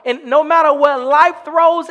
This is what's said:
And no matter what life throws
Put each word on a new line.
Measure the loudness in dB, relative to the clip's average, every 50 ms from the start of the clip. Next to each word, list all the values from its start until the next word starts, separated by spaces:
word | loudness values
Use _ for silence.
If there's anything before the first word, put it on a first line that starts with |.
| -8
And | -8 -8 -8 -6
no | -2 -2 0
matter | 0 2 2 2 2 2 2
what | 2 0 0 0 -2 -2
life | 0 2 2 2 2 0 -4 -10
throws | -6 -2 0 2 2 2 0 -4 -8